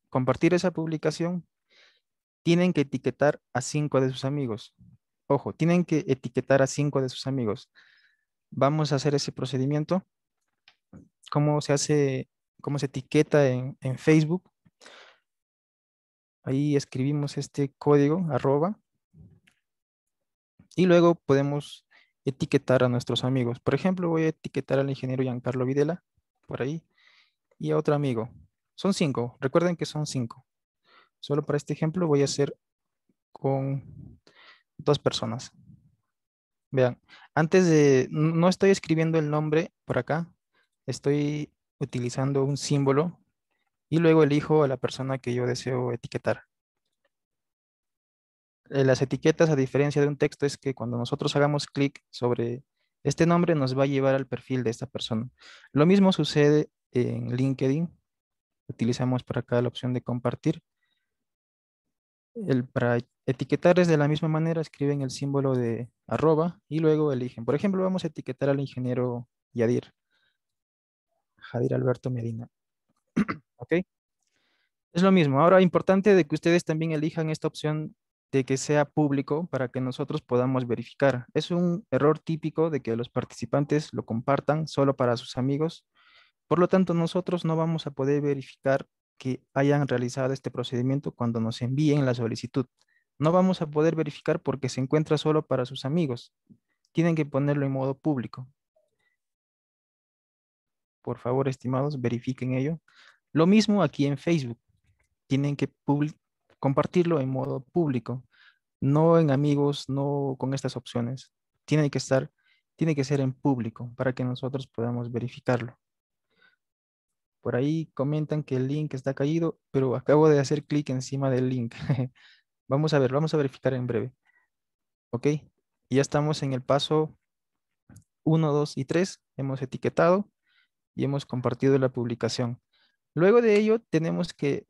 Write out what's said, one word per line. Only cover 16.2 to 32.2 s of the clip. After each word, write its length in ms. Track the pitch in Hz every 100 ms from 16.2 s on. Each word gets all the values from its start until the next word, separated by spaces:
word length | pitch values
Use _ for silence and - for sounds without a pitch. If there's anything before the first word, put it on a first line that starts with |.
| _ _
Ahí 320 | 131 135 147 143
escribimos 600 | - 127 143 147 143 143
este 380 | - - 139
código, 520 | - 147 147 143 175 165
arroba. 500 | 127 139 143 175 214 _ _ _ - - _ _ _ _ _ _ _ _ _ _ _ _ _ _ -
Y 100 | 185
luego 300 | 170 170 170
podemos 680 | - 135 143 143 - - _ _ _ _
etiquetar 580 | 131 - 156 139 - 127
a 60 | 127
nuestros 360 | 123 - 120
amigos. 360 | 127 131 117 120
Por 140 | -
ejemplo, 340 | 139 190 185 170
voy 140 | 160
a 60 | 160
etiquetar 500 | - - 143 - 139
al 100 | 139
ingeniero 340 | 135 131 131
Giancarlo 440 | 127 123 127 127 127
Videla, 360 | 139 151 175 _ _ _ _ -
por 160 | -
ahí, 200 | 127 160 - _ _ _ _ _ _ -
y 120 | 156
a 40 | 156
otro 180 | 151
amigo. 360 | 147 143 113 117 - _ _ _
Son 200 | - 190
cinco, 420 | 190 156 120 120 -
recuerden 360 | 185 170 175 170
que 80 |
son 220 | 156 151 151
cinco. 400 | 131 117 - _ _ _ _ _ _ _ _
Solo 240 | - 147
para 120 | 147 147
este 160 | -
ejemplo 340 | 147 160 180 165
voy 160 | 143